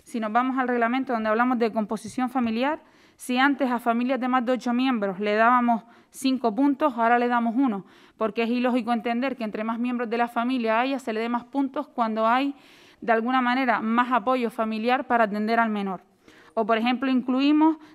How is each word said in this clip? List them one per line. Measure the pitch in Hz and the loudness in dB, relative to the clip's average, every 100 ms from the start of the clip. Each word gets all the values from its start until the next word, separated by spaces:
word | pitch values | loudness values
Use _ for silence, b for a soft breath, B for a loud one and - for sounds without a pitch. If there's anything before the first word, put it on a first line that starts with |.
si | - 233 | -10 -6
nos | 220 | -2
vamos | 226 254 262 | 0 0 0
al | 247 | 0
reglamento | 247 226 254 262 | 0 0 0 -2
donde | 233 220 | -2 0
hablamos | 214 247 247 | 2 2 2
de | 226 | 0
composición | 214 208 214 208 - 254 | -2 -4 -6 -8 -6 -4
familiar, | 269 233 220 262 311 b b b _ | -2 -2 0 -2 -4 b b b _
si | - 247 | -4 2
antes | 269 277 269 | 2 2 -2
a | 240 | 0
familias | 240 233 247 262 | 0 0 0 -2
de | 254 | 0
más | 254 240 | 0 0
de | |
ocho | 254 247 | -2 0
miembros | 240 262 240 202 185 | 0 0 0 -2 -2
le | 208 | 0
dábamos | 208 226 247 240 226 b b b | 2 4 4 2 0 b b b
cinco | - 262 254 233 | -4 -2 0 0
puntos, | 208 285 269 302 233 | 2 2 2 0 2
ahora | 226 240 | 2 4
le | 240 | 2
damos | 240 233 | 0 0
uno, | 226 269 196 b b b - | 2 0 0 b b b -6
porque | 220 214 | -4 -2
es | 226 | -2
ilógico | 247 247 247 220 | 0 0 0 0
entender | 240 240 233 269 247 | -2 -2 -2 -4 -4
que | |
entre | 220 214 | -6 -6
más | 220 226 | -4 -4
miembros | 247 240 240 | -4 -4 -2
de | 233 | -2
la | 233 | -2
familia | 233 240 262 220 220 | -2 -2 -2 0 0
haya, | 262 269 | 0 -4
se | - | -4
le | 214 | -4
dé | 233 | -4
más | 240 | -4
puntos | 247 277 269 294 285 | -4 -4 -2 -4 -6
cuando | - 226 220 220 | -4 -2 0 2
hay, | 247 277 277 b b b b | 2 0 -6 b b b b
de | - | 0
alguna | 226 226 262 | 0 2 0
manera, | 247 254 254 202 | 2 0 0 0
más | 220 233 247 | 0 0 2
apoyo | 247 240 262 226 | 0 0 0 -2
familiar | - 220 220 226 254 262 | -2 -4 -2 0 0 2
para | 240 | 2
atender | 220 208 214 233 | 2 0 0 0
al | 226 | 0
menor. | 208 196 180 _ _ b b b | -2 -4 -6 _ _ b b b
O, | - | -4
por | 220 226 | 0 2
ejemplo, | 233 247 269 | 2 0 0
incluimos | 254 247 254 285 302 311 311 B | 0 0 2 4 6 4 2 B